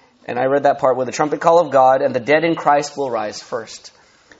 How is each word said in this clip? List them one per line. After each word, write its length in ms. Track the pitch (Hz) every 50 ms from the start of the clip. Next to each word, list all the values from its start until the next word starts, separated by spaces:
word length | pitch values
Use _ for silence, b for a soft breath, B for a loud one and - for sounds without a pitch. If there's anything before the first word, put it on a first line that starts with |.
| b b b b -
and 140 | - 120 123
I 80 | 131
read 160 | 135 135 143
that 160 | 131 143 131 -
part, 180 | 147 131 123
"with 100 | 127 127
the 60 | 120
trumpet 280 | 113 - 151 147 147 -
call 180 | - 165 165 170
of 120 | 170 143
God, 300 | 131 135 131 131 135 135
and 140 | 143 131 123
the 60 | 127
dead 240 | 113 117 147 160 160
in 100 | 170 160
Christ 420 | 156 - 156 147 143 147 - -
will 140 | 139 143 131
rise 300 | 117 110 107 107 101 -
first." 500 | - - 127 117 110 - - - - - _ b b b b b b b b